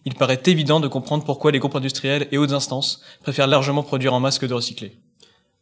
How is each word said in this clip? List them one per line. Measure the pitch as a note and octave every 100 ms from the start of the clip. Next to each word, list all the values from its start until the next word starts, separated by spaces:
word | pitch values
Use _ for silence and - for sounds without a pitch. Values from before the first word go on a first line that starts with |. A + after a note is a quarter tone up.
il | -
paraît | B2 C3 B2+
évident | F#3 E3 D3 D#3
de | C#3
comprendre | C3+ A#2+ D3+
pourquoi | D3+ C3+ D3+
les | C#3
groupes | C#3
industriels | C#3 C3 - C3+ C#3+ C#3+
et | C#3
autres | D3
instances | C#3 - C3 C#3+ - - -
préfèrent | - C3+ C3+
largement | C#3+ C3+ C#3+
produire | C#3 C3+ C3
en | B2+
masse | C3 -
que |
de | B2+
recycler. | B2 - - G2 - _ _ _ _ _ _